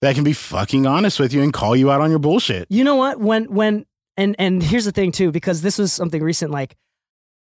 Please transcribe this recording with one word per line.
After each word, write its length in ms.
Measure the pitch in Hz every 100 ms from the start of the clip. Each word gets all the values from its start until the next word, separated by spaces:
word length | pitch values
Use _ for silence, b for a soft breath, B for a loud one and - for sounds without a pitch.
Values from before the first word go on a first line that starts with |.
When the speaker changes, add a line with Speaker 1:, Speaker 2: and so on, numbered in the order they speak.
Speaker 1:
that 140 | 139 135
can 80 |
be 80 | 147
fucking 540 | 135 - 90 104 135 135
honest 340 | 156 202 -
with 140 | 131
you 80 | 143
and 100 | 143
call 240 | - 104 127
you 160 | 139
out 80 | 139
on 100 | 156
your 80 | 160
bullshit." 480 | 147 202 - 90 -
Speaker 2:
You 140 | 196 277
know 100 | 269
what? 240 | 269 262
When, 260 | 214 220 226
when, 400 | 202 214 214 - _ _ -
and, 200 | 196 202
and 220 | 185 180
here's 220 | 156 240 208
the 80 |
thing 180 | 202 190
too, 200 | - 185
because 300 | 156 190 165
this 160 | 185 202
was 120 | 196
something 300 | - 175 156
recent, 280 | 156 151 156
like, 260 | 143 135 _ _ _ _ _ _ _